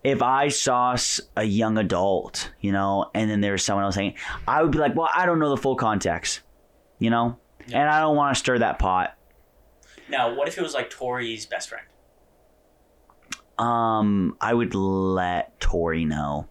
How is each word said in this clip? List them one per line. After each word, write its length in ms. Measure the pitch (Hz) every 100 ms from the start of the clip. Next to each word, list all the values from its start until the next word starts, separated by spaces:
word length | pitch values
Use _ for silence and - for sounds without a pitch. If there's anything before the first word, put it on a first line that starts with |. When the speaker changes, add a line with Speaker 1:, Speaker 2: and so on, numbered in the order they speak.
| 135
Speaker 1:
if 160 | 123
I 260 | 123 135 143
saw 460 | 139 - 123 123
s-, 260 | 123 - - - -
a 80 |
young 340 | 107 101 110 110
adult, 720 | 95 90 98 92 - - - -
you 100 | 101
know, 400 | 98 98 98 -
and 160 | 104 107
then 120 | 107
there 100 | 101
was 120 | 98 -
someone 180 | 101 98
else 100 | 95
saying, 200 | 98 - - - -
I 160 | 139
would 80 | 160
be 60 | 156
like, 160 | 143 139
"Well, 140 | 165
I 120 | - 180
don't 120 | 165
know 100 | 151
the 80 | 135
full 140 | 139 127
context, 680 | 113 104 92 85 - - _ _ _ _ _ _
you 120 | 117
know? 280 | 117 120 120 _ _ 123
Speaker 2:
Yeah. 140 | 123
Speaker 1:
And 80 | 147
I 100 | 151
don't 160 | 156 147
wanna 200 | 143 127
stir 240 | - 123
that 200 | 110 -
pot." 360 | 98 92 - - _ _ _ _ _ _ - - -
Speaker 2:
Now, 240 | 131 117
what 140 | 123 143
if 100 | -
it 40 |
was, 120 | 160
like, 160 | 139 117
Tori's 560 | - 127 123 117 110 -
best 220 | 98 -
friend? 160 | - - _ _ _ _ _ _ _ _ _ _ _ _ _ _ - _ -
Speaker 1:
Um, 760 | 117 117 113 110 107 101 90 -
I 120 | 107
would 200 | 120 117
let 880 | 98 95 95 95 95 90 87 - _
Tori 460 | - 87 82 82 80
know. 420 | 76 73 73 -